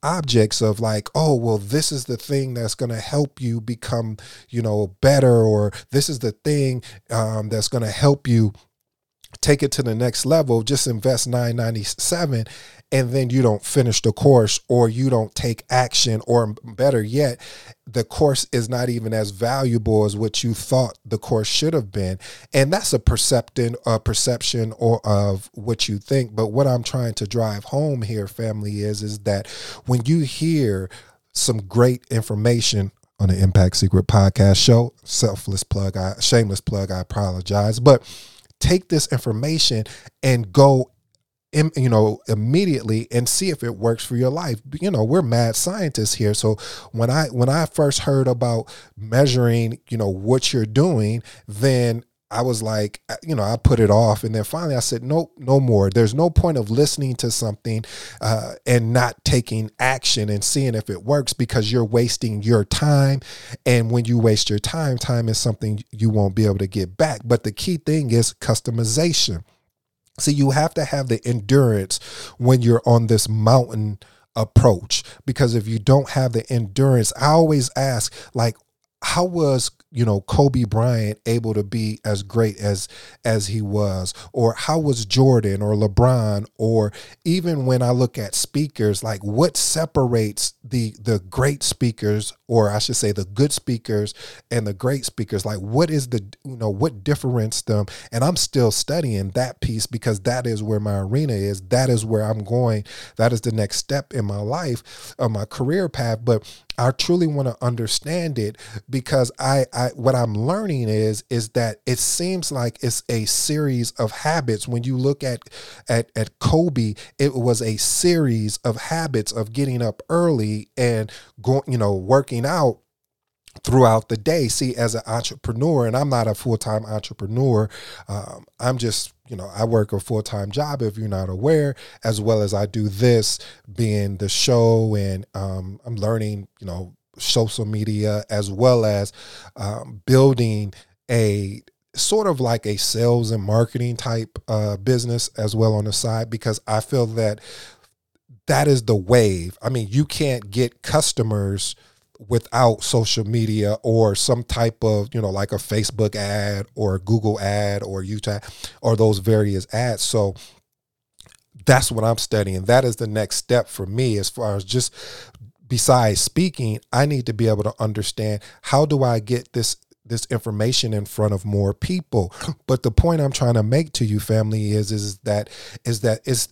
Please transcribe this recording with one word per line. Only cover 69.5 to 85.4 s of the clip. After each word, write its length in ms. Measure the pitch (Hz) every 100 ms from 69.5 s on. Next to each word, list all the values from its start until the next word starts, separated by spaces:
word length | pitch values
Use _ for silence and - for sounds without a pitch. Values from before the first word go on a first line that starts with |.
| _ _ _ _ _ _ -
See, 140 | -
you 180 | 143 135
have 220 | 139 160
to 120 | 165 143
have 240 | 143 127
the 120 | 110
endurance 760 | 123 120 101 139 123 104 95 - - - - -
when 240 | 123 127
you're 200 | 117 117
on 240 | 120 117 113
this 220 | 110 -
mountain 720 | 110 107 127 123 113 107 101 - _ _ 110
approach, 680 | 110 - 123 90 101 - - - -
because 260 | 127 123
if 140 | 117 104
you 100 | 110
don't 320 | 101 143 135
have 240 | 135 131
the 180 | 117 -
endurance, 600 | 123 104 101 135 127 107 -
I 120 | 139
always 420 | 160 156 147 127 131
ask, 360 | 135 117 - - -
like, 220 | 120 117 - _ _ _ _
how 220 | - 175 180
was, 440 | 175 147 131 - - _
you 140 | 123 113
know, 160 | 98
Kobe 420 | - - 143 127
Bryant 560 | 110 110 123 117 107 107 113
able 280 | 117 113
to 100 | 107
be 360 | 101 117 107 110 110
as 180 | 101
great 340 | 98 113 110 101
as, 300 | 104 98 - - - - 117
as 220 | 110 101
he 140 | 110
was? 520 | 104 107 101 92 92 - -
Or 220 | 127 117
how 260 | - - 165
was 260 | 147 117 104
Jordan 560 | 127 135 123